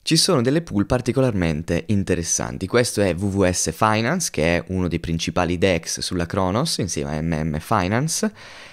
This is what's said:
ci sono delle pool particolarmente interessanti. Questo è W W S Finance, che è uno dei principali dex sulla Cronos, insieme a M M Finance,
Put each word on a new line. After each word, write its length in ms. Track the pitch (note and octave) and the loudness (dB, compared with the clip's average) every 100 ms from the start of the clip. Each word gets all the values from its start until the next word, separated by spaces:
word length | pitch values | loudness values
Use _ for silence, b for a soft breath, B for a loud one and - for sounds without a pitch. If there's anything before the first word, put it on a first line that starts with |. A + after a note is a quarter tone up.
ci 120 | - D#3+ | 0 2
sono 280 | - D3+ | 4 4
delle 180 | A#2 D#3+ | 4 0
pool 240 | E3 G#2 - | 0 -2 0
particolarmente 1000 | B2 B2 B2 C3 G#2 E2 D2+ E2 E2+ - | 0 0 0 0 2 0 0 0 -2 2
interessanti. 800 | G2+ F#2 E2+ E2+ - A#1 B1+ F#2 | 0 2 0 0 -2 -4 -4 0
Questo 340 | A#2+ A#2+ - | 2 2 2
è 140 | G2 E2 | 0 0
W 100 | G2+ | 0
W 260 | G2 F#2 | 2 2
S 220 | F2+ E2 | 2 -2
Finance, 560 | - G#2+ G#2+ A#2 F3+ - | 2 2 2 0 -2 -2
che 260 | - E2 F2 | 0 2 2
è 60 | - | 0
uno 200 | F#2 F2+ | -2 0
dei 120 | E2 | -2
principali 580 | E2+ E2 - F2+ F2 F2 | -2 -2 -2 0 0 2
dex 440 | G2 E2 - - | 2 2 -2 -6
sulla 260 | - F2+ E2+ | -4 -4 -2
Cronos, 500 | G2 F#2 G#2+ E3 - | 0 2 0 0 -2
insieme 400 | G2 D#2+ C#2+ D2+ | -2 -4 -4 -2
a 40 | |
M 260 | E2 D#2 D#2+ | -2 -2 -2
M 100 | D2+ | -4
Finance, 720 | - G#2+ F2+ A2+ D#3+ - G#3+ B B B B | 0 0 2 0 0 -2 -2 B B B B